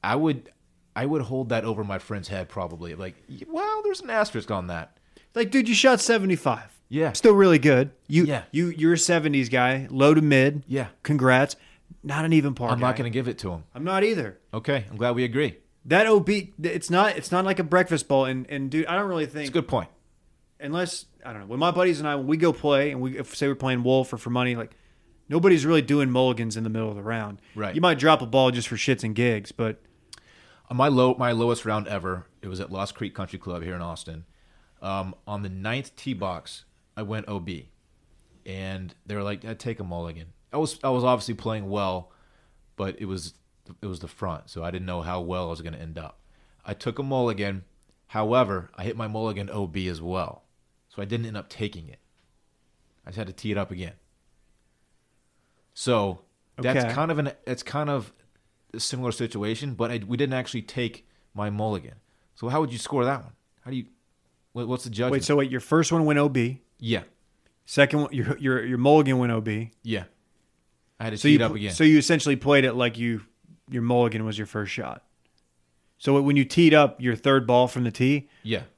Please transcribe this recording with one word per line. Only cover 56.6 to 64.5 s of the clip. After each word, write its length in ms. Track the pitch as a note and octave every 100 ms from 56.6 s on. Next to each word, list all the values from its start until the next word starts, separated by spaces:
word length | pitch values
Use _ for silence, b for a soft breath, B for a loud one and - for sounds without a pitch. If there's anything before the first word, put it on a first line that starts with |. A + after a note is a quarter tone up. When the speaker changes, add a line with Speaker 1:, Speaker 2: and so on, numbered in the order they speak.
| B2 C3+
Speaker 2:
Okay. 100 | A#2+
Speaker 1:
kind 160 | B2 D#3+
of 80 | D3+
an, 140 | C#3+ - -
it's 160 | B2
kind 260 | - C#3+ D3
of 220 | C#3+ G#2 _ _ _ _ _ _
a 60 | A2+
similar 320 | - B2+ B2
situation, 640 | A2 A#2 A2 G#2 A2+ C#3
but 160 | A2+ A#2
I, 100 | A#2+ G2+
we 100 | B2
didn't 180 | C#3+
actually 280 | C3 B2 A#2+
take 440 | G#2 - A#2+ A#2 _ _ _
my 160 | G2+ G#2
mulligan. 440 | G#2 G#2+ G2+ B1 - _ _ _
So 140 | _ A#2
how 120 | C#3+
would 120 | D#3
you 60 | A#2+
score 260 | - C#3+
that 180 | A#2+ A#2+
one? 100 | - - _ _
How 60 | -
do 60 | C3
you, 100 | A2+ _ _ _ _ _ _